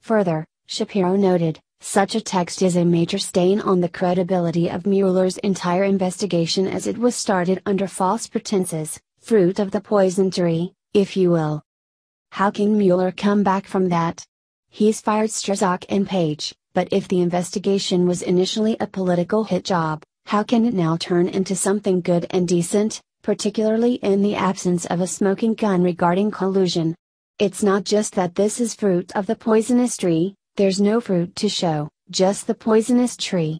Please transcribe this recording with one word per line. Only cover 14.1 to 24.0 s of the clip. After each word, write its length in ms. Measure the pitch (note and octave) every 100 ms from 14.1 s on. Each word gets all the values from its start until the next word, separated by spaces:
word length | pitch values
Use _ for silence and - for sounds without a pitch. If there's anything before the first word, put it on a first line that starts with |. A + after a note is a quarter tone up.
| - - _ _ _ _
He's 320 | - G#3+ G#3+
fired 300 | - G#3+ A3
Strzok 560 | - - G3+ F#3+ F3+ -
and 180 | G3 G3
Page, 480 | F#3+ D#3+ D3+ - - _
but 140 | - F3+
if 180 | G3 G3
the 140 | F#3
investigation 840 | F3 F3 F3+ G#3 F#3 G3 - F3+ F3+
was 160 | F3+
initially 540 | - F3+ F#3 - G#3+ A3+
a 60 | G#3+
political 580 | - F#3 F3 E3+ G#3+
hit 200 | G#3+ F#3
job, 380 | - F#3 D#3+ D#3 - _ -
how 160 | G#3
can 240 | G#3 A#3 A3+
it 80 |
now 200 | G3 D#3+ E3
turn 300 | - F3 F3
into 300 | G3 F#3 F#3+
something 460 | - G#3 G3+ F#3
good 240 | F3 F3 E3+
and 160 | F#3+ F3
decent, 540 | F3 E3+ G#3 G#3+ - _ _
particularly 720 | - G3+ G#3+ G#3 A3 A3 A#3+
in 260 | B3